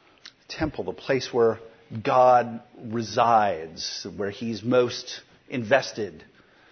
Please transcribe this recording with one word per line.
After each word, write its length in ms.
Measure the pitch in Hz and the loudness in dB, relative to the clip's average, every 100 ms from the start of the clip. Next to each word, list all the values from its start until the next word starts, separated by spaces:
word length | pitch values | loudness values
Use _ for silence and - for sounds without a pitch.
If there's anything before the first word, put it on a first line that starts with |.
| _ _ - _ - | _ _ -20 _ -16
Temple, 380 | - 156 - 92 | -8 -6 -6 -8
the 60 | |
place 400 | 90 - 135 - | -8 -4 -4 -2
where 280 | 123 113 107 - _ - 113 | 2 2 2 -8 _ -16 -8
God 580 | 139 131 127 123 120 113 - - | 0 4 6 6 4 -6 -14 -18
resides, 1200 | 117 117 104 110 117 113 104 80 80 87 - - 101 87 | -8 -6 -4 0 4 4 2 -2 -8 -12 -12 -12 -12 -8
where 140 | 101 | -8
he's 320 | 101 113 107 | -6 -8 -6
most 580 | 113 127 120 - - - - _ _ | 0 2 2 -2 -12 -16 -18 _ _
invested. 760 | 135 107 131 - - 101 78 - _ _ _ _ | -8 0 0 0 -8 -10 -10 -20 _ _ _ _